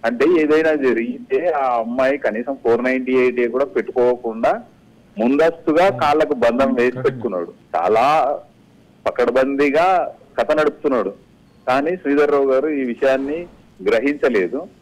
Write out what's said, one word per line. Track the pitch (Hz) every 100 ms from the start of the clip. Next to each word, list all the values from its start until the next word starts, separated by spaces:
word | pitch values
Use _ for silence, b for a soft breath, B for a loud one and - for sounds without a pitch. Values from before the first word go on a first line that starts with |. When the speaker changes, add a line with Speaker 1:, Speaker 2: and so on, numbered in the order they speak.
Speaker 1:
అంటే | 117 120
ఏదైనా | 143 175 151 156 160
జరిగితే | 151 131 113 117 123 - 135 170
ఆ | 151 135 120
అమ్మాయి | 113 123 131 139
కనీసం | 123 107 123 135
ఫోర్ | 117 117
నైంటీ | 127 131 127
ఎయిట్ | 127 127 117
ఏ | 120
కూడా | 127
పెట్టుకోకుండా | 139 123 104 131 123 123 117 110 131 208 233 _ _ _ _ -
ముందస్తుగా | 117 143 160 165 - 156 190
Speaker 2:
Hmm. | 131
Speaker 1:
కాళ్ళకు | 156 151 151
బంధం | 135 120 120 135
వేసి | 127 123
Speaker 2:
కరెక్ట్. | 127 131
Speaker 1:
పెట్టుకున్నాడు. | 131 110 90 85 - _ 85
చాలా | 90 110 131 156 131 143 - _ _ _ _ _ 107
పకడ్బందీగా | - 120 127 131 139 143 143 175 180 151 - - -
కథ | 120
నడుపుతున్నాడు. | 151 151 - 147 127 98 - _ _ _ _ -
కానీ | 127 147 180
శ్రీధర్ | 143 143 147
రావు | 143 139
గారు | 131 156
ఈ | 147
విషయాన్ని | 127 117 135 131 135 160 175 - _ _ 95
గ్రహించలేదు. | 110 135 147 139 110 87 135 185 _